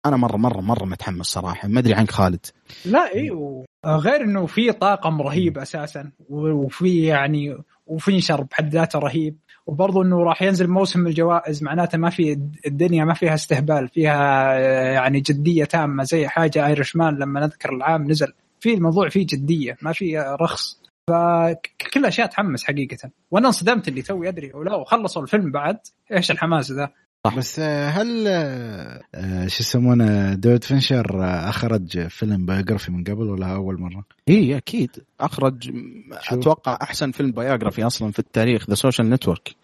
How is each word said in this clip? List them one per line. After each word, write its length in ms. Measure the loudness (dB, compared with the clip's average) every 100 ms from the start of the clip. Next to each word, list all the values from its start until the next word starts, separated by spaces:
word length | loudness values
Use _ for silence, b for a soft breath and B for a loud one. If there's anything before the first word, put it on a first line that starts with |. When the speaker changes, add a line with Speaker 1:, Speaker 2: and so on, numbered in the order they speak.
| 2
Speaker 1:
أنا 120 | 2
مرة، 200 | 2 2
مرة، 240 | 0 0
مرة 240 | 0 -2 -2
متحمس 400 | -6 -6 -6 -6
صراحة. 420 | -4 -4 -4 0
ما 120 | 2
أدري 140 | 4
عنك 180 | 4 2
خالد. 340 | 4 2 2 -8 _ B B 0
Speaker 2:
لا، 280 | 2 2
إيه، 180 | -2 -4
و-، 340 | -6 -8 -10 -16 _ 0
غير 360 | 2 2 2
إنه 240 | 2 0 0
في 260 | 2 0
طاقم 500 | 2 2 2 0 -2
رهيب 360 | 0 0 0 -2
Speaker 1:
مم. 40 |
Speaker 2:
أساسا، 500 | -8 -10 -10 -12 -14 _ -12
و-، 220 | -4 0
وفي 540 | 0 -2 0 2 4 4
يعني، 520 | 2 2 -2 -4 -10 -18 _ -12
وفينشر 560 | -4 0 2 2 -2
بحد 300 | -2 -4 0
ذاته 260 | 0 0 0
رهيب. 360 | -2 -2 -4 -8 _ b -8
وبرضه 360 | 0 2 4
إنه 200 | 4 4
راح 180 | 2 2
ينزل 260 | 2 2 2
موسم 400 | 2 2 2 0
الجوائز، 560 | 2 2 2 0 -6
معناته 340 | -2 0 0 0
ما 120 | 0
في 220 | 2 0
الد-، 240 | 0 -6 -8 -6
الدنيا 400 | 0 2 2 2
ما 80 |
فيها 200 | 2 0
استهبال، 540 | 0 0 0 2 0 0
فيها، 680 | 0 2 4 4 4 4 4
آه، 340 | 4 2 2
يعني 280 | 2 2 2
جدية 460 | 2 2 4 2 2
تامة، 380 | 0 0 -2
زي 240 | 0 0 0
حاجة 400 | 2 2 2 2
آيرشمان 480 | 2 0 2 0 0
لما 240 | -4 -2
نذكر 340 | -2 -2 -8
العام 380 | -2 0 0 2
نزل، 220 | 0 0 -4 _ _
في 140 | 0
الموضوع 360 | 2 4 4 2
فيه 160 | 2 0
جدية، 480 | -2 0 0 -2 -6
ما 100 | -6
في، 280 | -4 -4 -4
آه، 180 | -4 -2
رخص. 380 | -2 -2 -8 -12 _ _ 0
فك-، 640 | 2 4 4 2 0 -10 _ -4
كل 120 | 0 0
أشياء 220 | 0 -2
تحمس 360 | 0 -2 -2
حقيقة. 460 | -4 -4 -6 -8 -16 _ _
وأنا 160 | 2 4
انصدمت 400 | 4 2 0 -2
اللي 140 | -8
توي 280 | -6 -4 -4
أدري، 220 | -6 -12
ولو 300 | -8 -4 -4
خلصوا 380 | 0 0 0 -6
الفيلم 300 | -2 0 0
بعد، 260 | -2 -2 -4 -10 _ _
إيش 200 | -2 0
الحماس 400 | -2 0 0 -2
ذا؟ 180 | -6 -6 _ _ _ -2
Speaker 1:
صح. 120 | -2
Speaker 3:
بس، 220 | -6 -4
آه، 280 | -2 -2 -2
هل، 380 | -2 -2 0 0
آه، 760 | 0 -2 -6 -10 -12 -14 -18 -18 -10
آه، 320 | -6 -4 -4
شو 160 | -4
يسمونه، 680 | -2 2 4 6 4 4 0
ديفيد 300 | 2 4 4
فينشر، 600 | 2 0 2 0 0 -2
آه، 260 | -2 -2 -4
أخرج 580 | -4 -2 -2 -2 -6 -6
فيلم 380 | -4 -2 -2 -2
بايوغرافي 460 | -2 -2 -4 -4
من 120 | -6
قبل 260 | -6 -4 -4
ولا 260 | -4 -4 -4
أول 240 | -6 -6
مرة؟ 260 | -10 -12 -18 _ 4
Speaker 1:
إيه، 300 | 4 4 0
أكيد 320 | -4 -4 -4 -6 -20 _
أخرج، 440 | -6 0 0 -2 -12 -12 -12 -18 -20 -16
Speaker 3:
شو؟ 140 | -6 0
Speaker 1:
أتوقع 420 | 2 2 -2 -6
أحسن 300 | -6 -4 -6
فيلم 200 | -2 -2
بايوغرافي 520 | -2 -2 -2 -2 -2
أصلا 280 | -2 -2 -4
في 80 | -4
التاريخ، 460 | -2 0 2 2 0
The 40 | 0
Social 300 | 2 2 2
Network. 480 | 2 0 -4 -8 -20